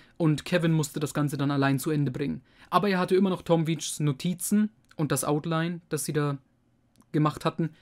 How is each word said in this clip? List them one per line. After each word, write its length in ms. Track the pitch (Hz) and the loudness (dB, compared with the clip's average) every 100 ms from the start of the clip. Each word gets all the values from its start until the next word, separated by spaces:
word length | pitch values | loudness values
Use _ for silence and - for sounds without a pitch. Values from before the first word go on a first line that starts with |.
| - - | -12 0
und 280 | 160 147 - | 2 0 0
Kevin 280 | 180 165 | 0 2
musste 260 | 160 147 151 | 2 0 -4
das 140 | 147 | -4
Ganze 240 | 151 147 143 | -2 -2 0
dann 140 | 143 | 0
allein 280 | 139 139 139 | 2 2 2
zu 100 | 160 | 0
Ende 220 | 151 139 | 0 0
bringen. 300 | 131 143 - - _ - | -2 -4 -6 -12 _ -2
Aber 200 | 175 202 | 0 2
er 100 | 185 | 0
hatte 160 | 180 185 | 2 4
immer 140 | 196 | 2
noch 120 | 170 | 0
Tom 260 | - 165 160 | 2 2 2
Veitchs 320 | 160 - - | -2 -6 -2
Notizen 680 | 147 143 175 175 - 208 214 _ _ - | -2 0 -4 -4 0 0 0 _ _ -4
und 160 | 151 | -2
das 120 | 139 | 0
Outline, 580 | - 151 165 160 165 170 - | 0 0 0 -2 -2 -4 -6
das 160 | 151 - | -6 -2
sie 80 | |
da 240 | 151 147 139 _ _ _ _ _ _ _ | -2 -2 -4 _ _ _ _ _ _ _
gemacht 340 | 156 151 - 165 | 0 0 0 -4
hatten, 260 | - 160 - | -2 -4 -6